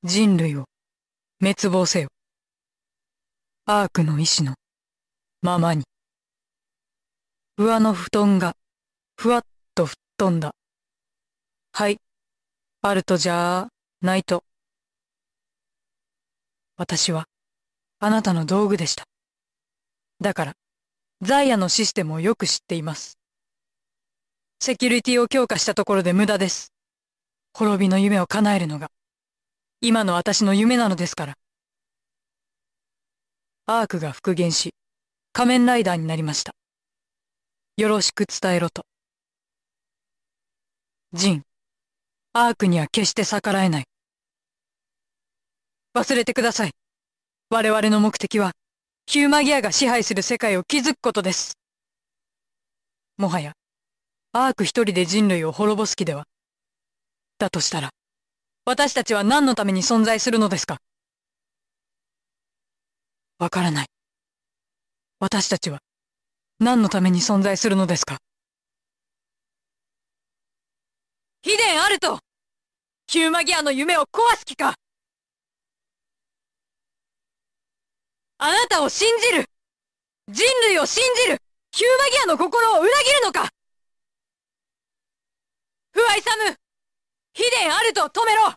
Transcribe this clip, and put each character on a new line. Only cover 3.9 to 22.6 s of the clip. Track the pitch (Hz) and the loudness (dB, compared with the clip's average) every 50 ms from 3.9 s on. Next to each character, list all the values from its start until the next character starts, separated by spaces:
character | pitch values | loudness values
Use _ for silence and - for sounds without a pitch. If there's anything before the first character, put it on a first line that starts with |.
| _ 180 165 | _ 0 0
の | 156 151 147 | 2 0 -2
意 | 160 | 0
志 | - - - 160 | 0 0 0 -2
の、 | 135 131 _ _ _ _ _ _ _ _ _ _ _ _ _ _ _ _ _ | -4 -4 _ _ _ _ _ _ _ _ _ _ _ _ _ _ _ _ _
ま | - 180 180 | -2 0 0
ま | 170 165 170 165 | 2 2 0 0
に。 | 151 135 _ _ _ _ _ _ _ _ _ _ _ _ _ _ _ _ _ _ _ _ _ _ _ _ _ _ _ _ _ _ _ _ _ _ | -2 -4 _ _ _ _ _ _ _ _ _ _ _ _ _ _ _ _ _ _ _ _ _ _ _ _ _ _ _ _ _ _ _ _ _ _
上 | - 208 226 226 226 | -2 0 2 4 4
の | 220 220 202 | 2 2 0
布 | 175 175 - | -2 -6 -4
団 | - 214 208 202 196 | -2 2 2 4 4
が、 | 185 185 175 - _ _ _ _ _ _ _ _ _ _ _ _ | 2 2 -2 -4 _ _ _ _ _ _ _ _ _ _ _ _
ふ | - - 160 | -4 0 0
わ | 156 143 | 0 0
っ | - _ _ _ _ _ _ | -2 _ _ _ _ _ _
と | - 170 | -4 -4
吹 | 139 - | -4 -4
っ | _ _ _ _ | _ _ _ _
飛 | _ 208 190 | _ 0 0
ん | 175 165 | 0 -2
だ。 | 156 147 - _ _ _ _ _ _ _ _ _ _ _ _ _ _ _ _ _ _ _ _ _ _ _ _ | -4 -6 -10 _ _ _ _ _ _ _ _ _ _ _ _ _ _ _ _ _ _ _ _ _ _ _ _
は | - 208 208 | -4 -4 -4
い。 | 208 - _ _ _ _ _ _ _ _ _ _ _ _ _ _ _ _ - | -4 -6 _ _ _ _ _ _ _ _ _ _ _ _ _ _ _ _ -4
ア | 196 202 | -2 -2
ル | 190 185 | -2 0
ト | - 185 | 0 0
じ | 175 147 185 | 0 0 -2
ゃ | 175 175 175 175 180 180 | -2 -2 -2 -2 -2 -4
あ、 | 190 240 _ _ _ _ _ _ | -6 -8 _ _ _ _ _ _
な | - 180 185 | -2 0 0
い | 190 - | -2 -2
と。 | - 180 175 _ _ _ _ _ _ _ _ _ _ _ _ _ _ _ _ _ _ _ _ _ _ _ _ _ _ _ _ _ _ _ _ _ _ _ _ _ _ _ _ _ _ _ _ _ _ _ | -2 -4 -4 _ _ _ _ _ _ _ _ _ _ _ _ _ _ _ _ _ _ _ _ _ _ _ _ _ _ _ _ _ _ _ _ _ _ _ _ _ _ _ _ _ _ _ _ _ _ _
私 | - 180 - 175 156 - - | -12 -8 -6 -4 -2 -2 -2
は、 | 170 160 160 _ _ _ _ _ _ _ _ _ _ _ _ _ _ | -4 -6 -8 _ _ _ _ _ _ _ _ _ _ _ _ _ _
あ | _ 202 208 | _ 0 0
な | 220 220 | 2 2
た | 214 208 180 | 2 0 0
の | 165 160 | 0 0
道 | 151 180 196 214 | 0 0 0 2
具 | 202 202 | 2 0
で | 196 175 | -2 -2
し | 143 - | -4 -6
た。 | - - _ _ _ _ _ _ _ _ _ _ _ _ _ _ _ _ _ _ _ _ _ _ _ | -8 -10 _ _ _ _ _ _ _ _ _ _ _ _ _ _ _ _ _ _ _ _ _ _ _
だ | 170 202 185 | -6 -6 -4
か | - 160 | -4 -6
ら、 | 139 143 _ _ _ _ _ _ _ _ _ _ _ _ _ | -8 -8 _ _ _ _ _ _ _ _ _ _ _ _ _
ザ | 185 190 269 277 | -4 0 2 2
イ | 285 269 | 4 2
ア | 240 | 2
の | 208 185 | 2 0
シ | 175 - - 220 | 0 0 -2 -2
ス | - - | -2 -2
テ | - 180 | -4 -4
ム | 156 156 | -4 -6
を | 160 | -4
よ | 165 202 233 | -2 -2 -2
く | _ 208 | _ -2
知 | - - | -4 -4
っ | - | -6